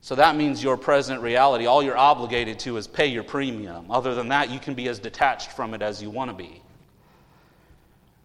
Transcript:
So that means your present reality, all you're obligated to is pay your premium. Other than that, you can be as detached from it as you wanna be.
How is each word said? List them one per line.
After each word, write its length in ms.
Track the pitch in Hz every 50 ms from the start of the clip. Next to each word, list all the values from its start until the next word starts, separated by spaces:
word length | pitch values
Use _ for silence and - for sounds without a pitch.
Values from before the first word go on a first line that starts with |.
So 140 | _ - 135
that 200 | 127 147 165 151
means 260 | 151 151 147 135 123
your 140 | 117 135 131
present 460 | 123 - - 147 139 139 123 135 127
reality, 440 | 117 120 117 123 131 139 131 120 117
all 160 | 117 127 143
you're 160 | 147 135 123 120
obligated 640 | 131 143 147 143 120 113 117 120 120 110 110 104
to 160 | - 131 120
is 100 | 113 101
pay 220 | - - - 151 147
your 160 | 127 117 104
premium. 640 | - - 143 139 135 120 107 107 92 85 85 82 87
Other 240 | 110 127 123 131 123
than 140 | 120 120 113
that, 220 | 135 143 147 120
you 80 | 123 135
can 140 | - - 143
be 160 | 123 123 123
as 100 | 120 107
detached 540 | 98 110 - - 151 139 123 - - - -
from 200 | - 127 110 110
it 80 | 107
as 200 | 104 107 104 98
you 80 | 104 104
wanna 240 | 104 123 131 123 107
be. 280 | 92 90 82 82 87 _ _ _ _ _ _ _ _ _ _ _ _ _ _ _ _ _ _ _ _ _ _ - _ _ _ _ _ _ _ _ _ _